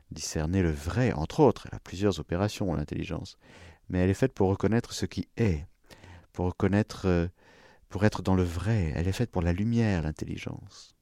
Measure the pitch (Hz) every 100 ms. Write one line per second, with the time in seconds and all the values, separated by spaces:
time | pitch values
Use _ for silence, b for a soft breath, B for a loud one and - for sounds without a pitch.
0 | b 80 - 82 78 95 85 73 78 101
1 | 123 73 78 - 135 - - - - 87
2 | 101 82 71 85 104 - 98 78 73 -
3 | 80 82 92 - b b b b - 92
4 | 92 95 131 - 95 101 98 113 - -
5 | 95 - - - 110 76 - _ B B
6 | B B B - 90 - 98 101 - -
7 | 95 87 85 b b b b b - 95
8 | 104 - 90 92 87 85 98 113 80 65
9 | 90 - 120 92 87 87 110 117 110 90
10 | 76 76 - - - - - - - _